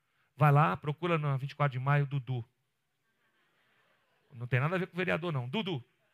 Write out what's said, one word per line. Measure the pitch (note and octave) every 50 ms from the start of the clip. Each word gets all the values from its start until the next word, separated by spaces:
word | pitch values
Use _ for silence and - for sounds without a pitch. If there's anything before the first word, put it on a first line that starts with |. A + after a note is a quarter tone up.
| _ _ _ _ _ _ _
Vai | - D3 D3 C#3+
lá, | C#3+ D3+ F3 F#3
procura | - - D3 D3 - - F3 E3+
na | D#3+ D3+ D3 C#3 C3
vinte | C3 C#3+ -
e |
quatro | - C#3+ C#3+ B2 B2+
de | B2+
maio, | C#3 C#3+ C#3+ C#3+
Dudu. | C3+ C#3 C#3+ B2 - C3 B2 A2+ - _ _ _ _ _ _ _ _ _ _ _ _ _ _ _ _ _ _ _ _ _ _ _ _ _ _ _ _ _ _ _ _ _ _ _ _ -
Não | A#2 A#2+
tem | A#2+ - B2
nada | C3 D#3 F3+
a | F#3
ver | F3+ F3+
com | -
o | E3+
vereador, | F#3 F3+ F#3 E3+ D#3+ F3 D#3+
não. | C3+ A#2+ B2
Dudu. | C3 A3 G#3+ F3+ F3+ C3 A2+ _ _ _ _ _